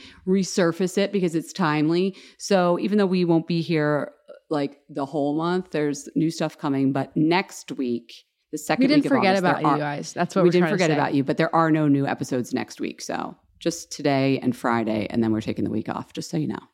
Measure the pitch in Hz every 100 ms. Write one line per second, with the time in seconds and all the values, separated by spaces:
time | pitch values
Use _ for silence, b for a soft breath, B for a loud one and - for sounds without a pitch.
0 | B B 185 196 180 - 170 165 185 -
1 | 196 202 175 160 - - 165 151 151 170
2 | 190 - B B - 196 175 175 220 208
3 | 196 185 170 165 170 170 160 160 151 147
4 | - _ - - - 156 143 - - 147
5 | 139 160 143 151 170 185 185 156 147 143
6 | - - 160 - 160 - 151 135 135 135
7 | 131 160 156 175 196 - - 139 127 117
8 | - - _ _ - 151 - 156 262 294
9 | 277 262 196 196 180 - 151 147 147 147
10 | 160 - 175 196 175 175 170 180 165 147
11 | 139 143 139 156 160 160 165 156 151 139
12 | 139 - 135 127 117 123 113 - - -
13 | - - - - _ - 165 - - -
14 | 143 135 135 135 127 117 131 117 107 110
15 | - 117 113 110 110 104 104 110 - -
16 | 127 - - 160 147 - -